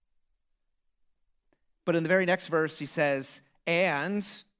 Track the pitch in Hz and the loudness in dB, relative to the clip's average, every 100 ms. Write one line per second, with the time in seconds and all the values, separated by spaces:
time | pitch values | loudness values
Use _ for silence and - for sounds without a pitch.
0 | _ _ _ _ _ _ _ _ _ _ | _ _ _ _ _ _ _ _ _ _
1 | _ _ _ _ _ _ _ _ - 170 | _ _ _ _ _ _ _ _ 0 0
2 | 160 190 180 185 - 160 156 - 147 - | 2 2 4 0 0 0 0 -4 -6 0
3 | 147 139 135 - _ _ - 170 185 147 | 0 0 -4 -12 _ _ 0 2 2 2
4 | 160 208 196 - - _ | -2 -2 -4 -10 -16 _